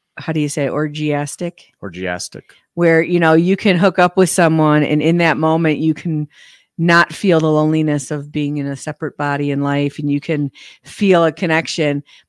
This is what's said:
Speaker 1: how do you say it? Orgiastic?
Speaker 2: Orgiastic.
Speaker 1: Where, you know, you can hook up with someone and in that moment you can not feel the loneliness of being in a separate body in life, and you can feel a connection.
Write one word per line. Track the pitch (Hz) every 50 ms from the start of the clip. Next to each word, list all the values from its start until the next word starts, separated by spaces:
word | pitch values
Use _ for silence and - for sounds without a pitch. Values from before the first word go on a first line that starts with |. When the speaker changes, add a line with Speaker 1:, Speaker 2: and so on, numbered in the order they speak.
| _ _ _
Speaker 1:
how | - - 170
do | 156 156
you | 147 143
say | - 156 139
it? | 117
Orgiastic? | 82 147 156 151 147 151 151 151 147 143 147 143 - - 175 175 - _ _ _ _ -
Speaker 2:
Orgiastic. | 104 98 80 90 92 90 90 87 - - - - - _ - _ _ _ -
Speaker 1:
Where, | 170 170 165 165 160
you | 170 - 175 175
know, | 170 160 160
you | 165 170 180 196
can | - - 208 180
hook | 165 202 190 180 185
up | 180 175 -
with | 196 185 175
someone | - 190 170 160 160 160 156 151 151 151
and | 151 - 151 151
in | - 165 170 175
that | 170 160 135
moment | 117 160 160 160 165 165 156 151 -
you | 160 160 156
can | - - 175 156 151 147 - _ - - - - _ _ _ -
not | - 165 175 170 170 170 -
feel | - - - 196 165 160
the | 160 156
loneliness | 156 151 151 156 156 156 156 151 147 143 139 -
of | 151 143 143 147
being | 151 151 147 143 147
in | 147 139
a | 139 139
separate | - - 151 147 - 165 147 -
body | - 143 143 143 143 143 143
in | 139 139
life, | 143 143 143 143 143 143 - -
and | 151 143
you | 143 143
can | - - 160 147 147 135 _ - - - - _
feel | _ - - - 208 190 180 170 165
a | 160
connection. | 156 - 190 165 160 160 - - - 175 156 147 143 143 - _ - - _